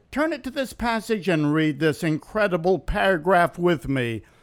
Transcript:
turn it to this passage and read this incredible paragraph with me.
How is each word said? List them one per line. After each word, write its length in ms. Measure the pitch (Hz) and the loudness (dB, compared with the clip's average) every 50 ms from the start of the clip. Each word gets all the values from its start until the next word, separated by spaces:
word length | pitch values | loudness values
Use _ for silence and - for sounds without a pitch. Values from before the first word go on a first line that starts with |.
| _ _ | _ _
turn 220 | - 254 302 320 330 | -4 -2 -2 -2 -2
it 100 | 285 254 | -6 -8
to 80 | 269 | -8
this 220 | 240 302 269 - - | -6 -6 -6 -6 -6
passage 560 | - 226 240 233 226 214 - 226 214 160 185 | -6 -4 -2 -2 -4 -2 -2 -4 -2 0 0
and 240 | 175 156 151 147 147 | 0 2 2 2 2
read 260 | 156 156 156 147 139 | 2 2 0 0 0
this 240 | 160 156 139 - - | 0 0 0 0 -2
incredible 720 | 165 156 156 - - - 214 208 208 175 175 160 180 190 160 | -2 -2 -2 -4 -6 -2 0 0 0 0 0 2 0 0 0
paragraph 800 | - - - 208 202 196 190 165 147 175 190 175 175 165 - - | -2 -4 -2 0 2 2 2 2 2 2 4 4 4 2 0 0
with 300 | 175 175 175 147 - 143 | 0 2 2 0 0 -4
me. 340 | 139 135 123 117 113 107 - - _ _ | -2 -2 -2 -2 -4 -6 -10 -14 _ _